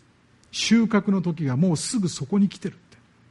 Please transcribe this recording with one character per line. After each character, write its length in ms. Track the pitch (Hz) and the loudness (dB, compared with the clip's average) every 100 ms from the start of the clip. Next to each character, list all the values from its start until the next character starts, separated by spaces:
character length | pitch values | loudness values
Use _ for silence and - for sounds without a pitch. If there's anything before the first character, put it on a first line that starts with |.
| _ _ _ _ _ | _ _ _ _ _
収 340 | - - 226 | -6 2 2
穫 280 | 220 214 196 | 4 2 0
の 100 | 196 | 0
時 220 | 175 160 | -2 -2
が 120 | 143 127 | -2 0
も 180 | 185 | 2
う 20 | 151 | 0
す 240 | - 254 | -2 -4
ぐ 80 | 180 | -4
そ 180 | - 135 | -4 -2
こ 140 | 202 | 0
に 80 | 196 | 0
来 100 | - | 0
て 100 | 185 | -12
る 60 | |
っ 20 | - | -12
て。 200 | _ - _ _ _ | _ -20 _ _ _